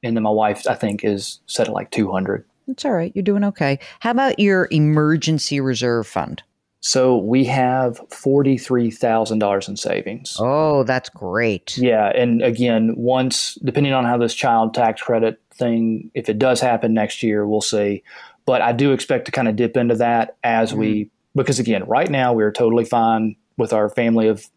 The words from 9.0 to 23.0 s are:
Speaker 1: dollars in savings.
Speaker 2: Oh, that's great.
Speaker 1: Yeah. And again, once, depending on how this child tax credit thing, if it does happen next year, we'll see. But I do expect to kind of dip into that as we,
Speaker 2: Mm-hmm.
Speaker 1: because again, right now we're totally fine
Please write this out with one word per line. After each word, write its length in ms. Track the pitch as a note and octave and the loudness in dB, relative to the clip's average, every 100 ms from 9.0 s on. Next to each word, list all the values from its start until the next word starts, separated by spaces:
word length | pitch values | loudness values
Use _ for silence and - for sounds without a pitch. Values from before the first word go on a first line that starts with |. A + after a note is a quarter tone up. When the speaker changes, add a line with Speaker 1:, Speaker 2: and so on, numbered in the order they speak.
| A#2+ A2+ G#2+ A2 | 0 2 0 0
Speaker 1:
dollars 300 | G#2 G2 G2 | 2 0 -2
in 60 | G2+ | -8
savings. 580 | - - - A#2 - - | -4 -4 -6 -12 -12 -4
Speaker 2:
Oh, 440 | A#2 C#3+ D#3 D3 | -2 0 2 2
that's 260 | B2 B2+ - | 2 -2 -4
great. 680 | - G2 G2 A#2 G2 - - | -12 -6 -2 0 -2 -6 -2
Speaker 1:
Yeah. 300 | B2 A2 G2+ | 2 2 2
And 280 | B2+ A#2+ A#2 | 2 2 2
again, 500 | B2+ A#2 B2 A2+ A2+ A#2 | 0 0 0 2 0 0
once, 560 | A#2+ C3 C3 A#2+ - - | 0 0 0 -2 -6 -6
depending 300 | B2+ C3+ C#3+ | -4 0 0
on 100 | C3 | 2
how 140 | A#2+ A#2+ | 2 0
this 160 | A#2 | 0
child 400 | - C3+ A#2 A2+ | 0 0 2 2
tax 260 | A#2+ A#2 A2 | 2 0 0
credit 400 | - A#2 A2 - _ | -2 0 0 -4 _
thing, 560 | - B2 A#2 A2+ A2 - | -6 -2 0 0 -2 -6
if 160 | - A#2 | -8 -4
it 100 | G#2+ | 0
does 220 | C3 B2 | 2 2
happen 320 | B2+ A#2 A#2 | 2 2 2
next 300 | A2+ G#2+ - | 0 0 -2
year, 240 | A2+ G#2 G#2 | -2 0 0
we'll 140 | G#2+ | -2
see. 400 | - A2 G#2 G2 _ - - _ | 0 0 0 -2 _ -20 -20 _
But 160 | - B2 | -2 0
I 120 | A#2 | 0
do 200 | A#2+ C#3+ | 2 2
expect 320 | C3 - C3 | 2 0 -4
to 80 | - | -2
kind 160 | - A#2+ | -2 -2
of 80 | G#2+ | 0
dip 220 | A#2 B2+ | 0 0
into 160 | A#2+ | 0
that 420 | A2+ A#2 A#2 A2+ - | 2 2 2 -2 -4
as 300 | A#2+ A2+ A2+ | -2 0 0
we, 300 | - G#2+ G#2+ | 0 -2 -2
Speaker 2:
Mm-hmm. 340 | G#2 _ _ D3 | -4 _ _ -4
Speaker 1:
because 200 | B2+ B2+ | -2 -2
again, 260 | A#2 G#2 F#2+ | 0 -2 0
right 240 | A#2+ E3 | 0 0
now 240 | C#3+ B2+ | 0 2
we're 180 | A#2 G#2+ | 2 0
totally 320 | G#2 A#2+ A#2 | 2 2 2
fine 520 | A2+ A#2+ | 2 2